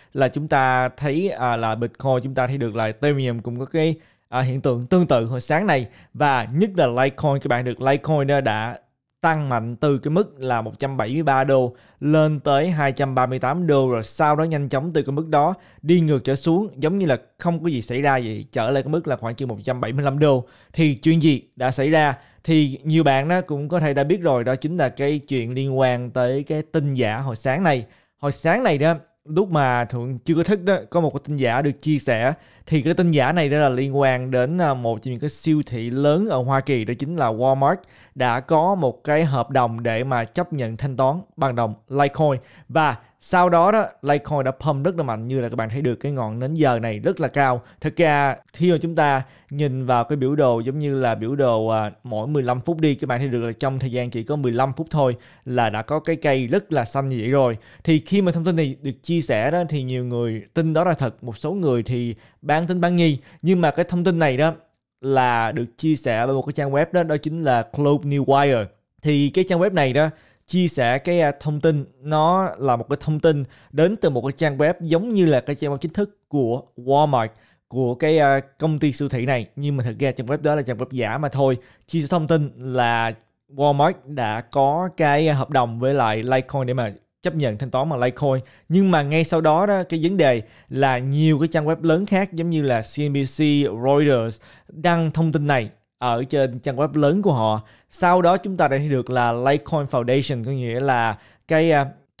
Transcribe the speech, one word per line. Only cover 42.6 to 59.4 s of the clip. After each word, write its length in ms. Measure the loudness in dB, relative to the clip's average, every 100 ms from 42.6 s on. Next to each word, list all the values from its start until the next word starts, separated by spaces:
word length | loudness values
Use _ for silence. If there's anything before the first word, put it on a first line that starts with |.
| -4
Và 280 | 0 0 -2 _ _
sau 260 | -2 2 4
đó 240 | 6 4
đó, 140 | 4 0 -4
Litecoin 420 | 0 0 0 -2
đã 60 | -2
pump 340 | -2 -2 0
rất 120 | -2 -2
là 60 |
mạnh, 240 | -4 -4 -4
như 140 | -4
là 80 | -4
các 80 | -4
bạn 140 | -4
thấy 120 | -2
được 120 | -2
cái 180 | -2 -4
ngọn 260 | -4 -6 -4
nến 160 | -4
giờ 240 | 0 2 2
này 200 | -2 -4
rất 220 | -4 -2
là 80 | -2
cao. 340 | 0 0 0 -6 -8
Thật 160 | -6 2
ra 400 | 2 4 2 -2 _
khi 200 | -2 2
mà 60 | 2
chúng 120 | 0
ta 280 | 0 2 2 -2 -16 -10
nhìn 360 | -4 -2 -2 0
vào 180 | 0
cái 120 | 0 -2
biểu 200 | 0 2
đồ 240 | 2 2
giống 180 | -2 -4
như 220 | -2 -2
là 140 | -2
biểu 220 | -2 -4 0
đồ, 300 | 2 2 0
à, 240 | -2 -2 -8
mỗi 240 | -10 -8 -4
mười 160 | -2
lăm 180 | 0 -2
phút 200 | -2 0
đi, 140 | 0
các 140 | 0 -2
bạn 120 | -2
thấy 80 | -2
được 140 | -4
là 100 | -4
trong 260 | -4 -4 -4
thời 140 | -4
gian 180 | -4 -6
chỉ 120 | -6
có 140 | -6 -2
mười 160 | -2
lăm 200 | 0 0
phút 140 | -2 -4
thôi 260 | 0 0 0 -8 _
là 260 | -6 0 0
đã 120 | -2
có 180 | -4 -4
cái 160 | -2 -2
cây 300 | 0 0 0
rất 260 | -2 -2
là 120 | -4
xanh 220 | -2 -4 -4
như 100 | -4
vậy 100 | 0
rồi. 280 | 2 2 0 -10 -8
Thì 140 | 0 0
khi 240 | 2 0
mà 100 | 2
thông 120 | 0
tin 120 | 0 0
này 200 | -2 -4
được 200 | -8 -8
chia 180 | -2 -2
sẻ 300 | 0 0